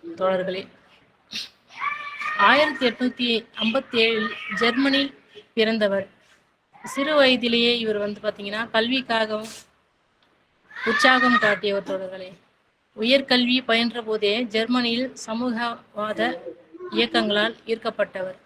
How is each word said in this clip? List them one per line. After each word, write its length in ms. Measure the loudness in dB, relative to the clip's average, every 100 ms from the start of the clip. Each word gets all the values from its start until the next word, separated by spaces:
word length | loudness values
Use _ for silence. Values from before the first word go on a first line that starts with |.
| -14 -4
தோழர்களே. 520 | 0 0 -2 -6 -10 -20 _ _ _ _ _ -12 -12 _ _ -8 -8 -6 -12 -10 -8 2
ஆயிரத்தி 500 | 6 6 4 2 0
எட்நூத்தி 580 | 0 -4 -2 -2 -2 -4 -2
ஐம்பத்தி 360 | 0 0 -2 2
ஏழில் 360 | 2 2 -4 -6 -8 0
ஜெர்மனி 580 | 0 2 2 2 0 -6 _ -20 -10
பிறந்தவர். 540 | 0 0 2 0 0 -4 _ _ _ _ _ _ -18
சிறு 320 | -10 -4 0 4
வயதிலேயே 640 | 6 4 2 2 2 2
இவர் 180 | -2 -2
வந்து 220 | -4 -4
பாத்தீங்கன்னா, 480 | -6 -6 -8 -6 -2
கல்விக்காகவும் 760 | 0 2 -2 0 -2 -2 -4 -8 -16 -20 _ _ _ _ _ _ _ _ _ _ -8 -2
உற்சாகம் 540 | 4 4 6 4 4
காட்டியவர் 440 | 2 0 0 -2
தோழர்களே. 500 | -4 -8 -8 -12 -14 -18 _ _ _ _ _ -4
உயர்கல்வி 640 | 4 4 4 2 4 0
பயின்ற 400 | 2 2 2 -4
போதே 400 | -4 0 0 0
ஜெர்மனியில் 760 | -2 -2 0 0 0 -2 -4 -8 -8
சமூகவாத 1120 | -4 -2 -2 -4 -6 -12 -8 -6 -2 -2 -2 -10 -16 -20 -16 -6
இயக்கங்களால் 640 | -2 0 2 0 0 0 -4 -6
ஈர்க்கப்பட்டவர். 680 | -6 -6 -4 -4 -4 -10 -10